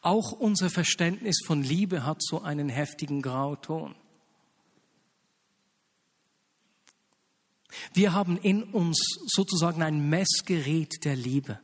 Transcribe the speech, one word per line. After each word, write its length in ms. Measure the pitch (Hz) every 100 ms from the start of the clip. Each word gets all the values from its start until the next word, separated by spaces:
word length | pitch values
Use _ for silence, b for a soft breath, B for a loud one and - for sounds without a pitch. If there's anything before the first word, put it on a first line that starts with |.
Auch 300 | 170 208 220
unser 360 | - 226 202 185
Verständnis 680 | 180 160 - 170 196 226 170 -
von 160 | 151
Liebe 420 | 135 165 196 180
hat 180 | 135 156
so 200 | - 156
einen 260 | 196 147 143
heftigen 540 | 123 147 - 143 143
Grauton. 720 | 135 131 139 147 - 160 73 - _ _ _ _ _ _ _ _ _ _ _ _ _ _ _ _ _ _ _ _ _ _ _ _ _ _ _ _ - _ _ _ _ _ _ _ _ B B
Wir 180 | - 202
haben 240 | 175 185 175
in 260 | 202 202
uns 360 | 226 226 170 156 - - 285
sozusagen 560 | - 190 180 170 165
ein 260 | 160 151 147
Messgerät 960 | 160 196 - - 175 135 160 151 -
der 120 | 151 135
Liebe 420 | 123 139 135 98